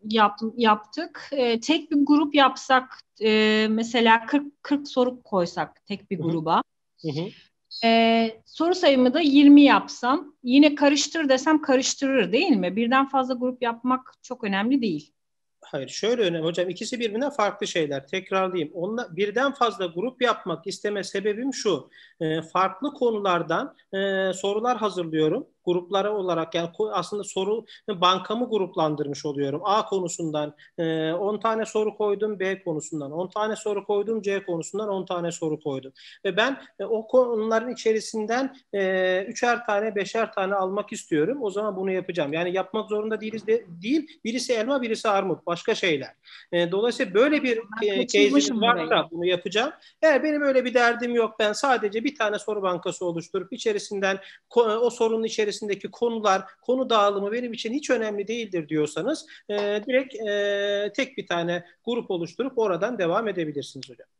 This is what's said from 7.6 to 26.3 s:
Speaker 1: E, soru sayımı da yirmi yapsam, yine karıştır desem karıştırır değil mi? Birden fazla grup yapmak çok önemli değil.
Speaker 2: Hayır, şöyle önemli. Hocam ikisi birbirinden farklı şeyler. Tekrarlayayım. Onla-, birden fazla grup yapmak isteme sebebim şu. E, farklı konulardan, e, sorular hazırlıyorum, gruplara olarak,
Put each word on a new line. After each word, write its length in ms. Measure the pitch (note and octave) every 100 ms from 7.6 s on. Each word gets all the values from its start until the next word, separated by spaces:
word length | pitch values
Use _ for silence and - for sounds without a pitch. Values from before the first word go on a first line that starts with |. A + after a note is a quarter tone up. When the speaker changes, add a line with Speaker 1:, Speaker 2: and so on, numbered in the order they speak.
| _ - A3+
Speaker 1:
E, 540 | A3+ A3+ A3+ A3+ A3 _
soru 300 | - E4 F4+
sayımı 380 | E4+ C4+ B3+
da 60 | C#4
yirmi 420 | D#4 C#4 C#4+ C#4+
yapsam, 760 | C#4 G3+ - - A#3+ D4+ - _
yine 320 | B3 C4+ D4+ D4
karıştır 540 | C#4+ C#4+ - E4 C#4+
desem 320 | C4 D#4 D#4
karıştırır 680 | D4+ C4 B3+ - C4+ C4+ F3
değil 200 | A3+ F#4
mi? 240 | A3 F3+ F#3+
Birden 320 | A#3 C4+ C4+
fazla 260 | C4+ B3+
grup 280 | B3+ B3 B3
yapmak 520 | A#3+ A#3 B3+ B3+ - _
çok 220 | - B3
önemli 380 | G#3 G3 A3 C#4
değil. 320 | A3+ D3+ - _ _ _ _ _
Speaker 2:
Hayır, 260 | - C#3+ C3
şöyle 340 | - G#3 A#3+
önemli. 240 | F#3+ E3+ D#3+
Hocam 240 | F3 F3+
ikisi 300 | F3 A3 A#3+
birbirinden 300 | A#3 G#3 C#4
farklı 380 | C4+ G#3 G3 G3+
şeyler. 400 | F3+ D3+ C#3 -
Tekrarlayayım. 680 | F#3+ F#3 F#3+ F#3+ F3+ D3+
Onla-, 420 | E3+ F3+ A3+ G#3+ E3
birden 380 | G#3 G#3 C#4
fazla 320 | - A#3 G3 F3+
grup 360 | E3 A#3+ -
yapmak 460 | A#3+ G#3+ F#3 E3 G3
isteme 360 | F#3+ G#3+ G#3
sebebim 500 | F#3 G3+ G#3 G#3 C4+
şu. 360 | B3+ G#3+ D3 - - - _
E, 200 | D#3+ D#3+
farklı 520 | D#3+ F3+ F#3+ - C#4+
konulardan, 840 | C#4+ A#3+ G#3+ G3+ F3 D#3+ E3+ G3+ _ _
e, 400 | G3 G3 F#3+ F#3+
sorular 440 | F#3 G3+ G#3 A#3+ A#3+
hazırlıyorum, 680 | G#3+ F3+ E3 D#3 D#3 G#3 D#4+ _ -
gruplara 480 | F3 F3 F#3+ G3+
olarak, 420 | G#3+ F#3